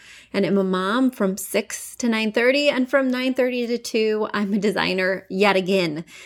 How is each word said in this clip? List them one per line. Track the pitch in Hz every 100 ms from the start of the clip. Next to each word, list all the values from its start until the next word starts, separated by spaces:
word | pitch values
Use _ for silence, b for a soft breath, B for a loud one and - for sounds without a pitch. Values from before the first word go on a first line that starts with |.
| B B B
and | 202 180
I'm | 196
a |
mom | 190 185 190 240 262
from | - 196 190
six | - 202 - - - -
to | 240
nine | 220 214
thirty. | 226 240 285 294
And | 254 254
from | 277 269
nine | 247 254
thirty | 254 254 247 233
to | 240
two, | 233 226 220 214 214
I'm | 202 202
a | 202
designer | 202 185 165 185 185 190 -
yet | 185 202 190
again. | 180 196 170 151 - B